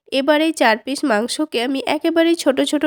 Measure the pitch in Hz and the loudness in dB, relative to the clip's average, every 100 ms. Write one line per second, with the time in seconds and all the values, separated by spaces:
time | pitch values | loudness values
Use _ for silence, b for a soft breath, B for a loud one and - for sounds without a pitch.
0 | - 269 277 302 320 311 254 220 - 277 | -6 -2 2 2 2 2 2 2 -2 -4
1 | 285 208 233 - 302 226 247 269 - 311 | 0 0 -2 -4 -4 -4 -4 -4 -2 -2
2 | 330 330 330 330 294 269 277 294 | 0 2 2 2 0 0 0 0